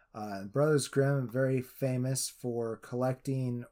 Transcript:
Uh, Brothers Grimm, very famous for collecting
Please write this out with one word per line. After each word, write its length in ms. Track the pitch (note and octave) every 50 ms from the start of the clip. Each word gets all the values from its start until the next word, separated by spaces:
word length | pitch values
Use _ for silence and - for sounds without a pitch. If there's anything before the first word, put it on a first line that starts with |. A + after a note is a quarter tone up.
| _ _ -
Uh, 300 | A2+ G#2+ G#2 G2 G2 G2
Brothers 420 | G2+ - C#3 D3 D#3 D3+ C#3 A#2+
Grimm, 420 | - - C#3 C3+ C#3 C#3+ C#3 B2+ A2
very 320 | A2+ C3 C3+ C3 C3 B2+
famous 680 | B2 - - - C3+ C3 B2+ B2 B2+ C3 C3+ C3+ - -
for 480 | - - - B2 A#2 A#2 A#2 A2+ A2
collecting 880 | - - - B2 B2 B2+ C3 B2+ - - C#3 C3+ C3 B2+ B2 B2 A#2+ A#2+ -